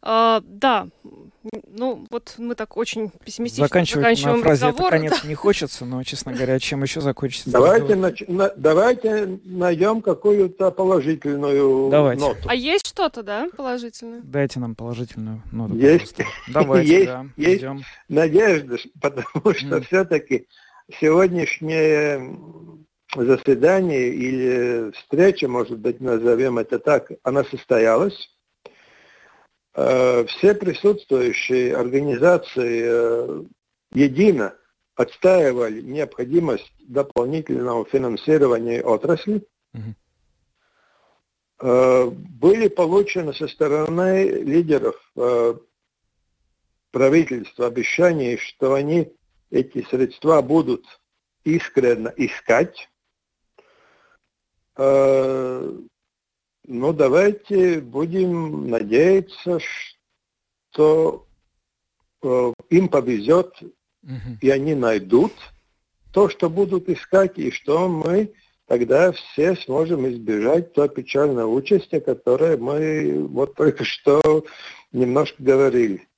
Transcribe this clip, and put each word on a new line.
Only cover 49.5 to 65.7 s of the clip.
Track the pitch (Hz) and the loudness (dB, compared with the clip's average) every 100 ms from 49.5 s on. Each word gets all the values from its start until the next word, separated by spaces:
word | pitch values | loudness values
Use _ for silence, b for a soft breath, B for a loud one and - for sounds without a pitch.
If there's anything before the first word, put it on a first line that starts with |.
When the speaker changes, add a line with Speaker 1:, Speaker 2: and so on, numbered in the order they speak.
Speaker 3:
эти | - 131 - 113 | -4 -2 -6 -6
средства | 127 127 - 151 156 | -2 -2 -2 2 2
будут | 131 160 160 180 _ _ _ _ _ _ - | 4 0 0 -4 _ _ _ _ _ _ -2
искренне | 165 - - 123 117 113 - | -2 -2 0 2 0 -2 -4
искать. | 127 - - 117 180 - - _ _ _ _ _ _ _ b b b b b b _ _ _ _ _ - | -6 -6 0 0 0 -6 -20 _ _ _ _ _ _ _ b b b b b b _ _ _ _ _ -2
Э, | 135 135 135 135 131 131 127 127 - - - _ _ _ _ _ _ _ _ | 2 4 4 2 0 -2 -6 -8 -10 -12 -18 _ _ _ _ _ _ _ _
ну, | 120 135 | -4 -4
давайте | 156 139 143 202 208 _ 202 185 165 | 2 2 4 2 0 _ 0 2 0
будем | 127 131 165 180 185 170 160 151 143 | -6 -6 -4 -2 -2 -2 -4 -6 -4
надеяться, | 117 104 117 170 196 190 - - 175 - - - _ _ _ _ _ _ _ _ | -4 0 2 4 4 0 -12 -6 -6 -6 -14 -16 _ _ _ _ _ _ _ _
что, | - 151 156 160 - _ _ _ _ _ _ _ _ _ _ | 0 2 4 0 -4 _ _ _ _ _ _ _ _ _ _
э, | 139 127 123 117 - | -2 0 0 -4 2
им | 165 190 | 2 4
повезёт, | 147 123 113 104 170 175 - - _ _ _ | 0 0 -4 2 2 2 -8 -20 _ _ _
Speaker 2:
Мгм. | - 131 107 113 | -16 -14 -14 -2
Speaker 3:
и | 127 | 0
они | 135 143 147 | 2 0 0
найдут | 120 107 98 117 202 - - _ _ | 0 0 2 2 2 -2 -20 _ _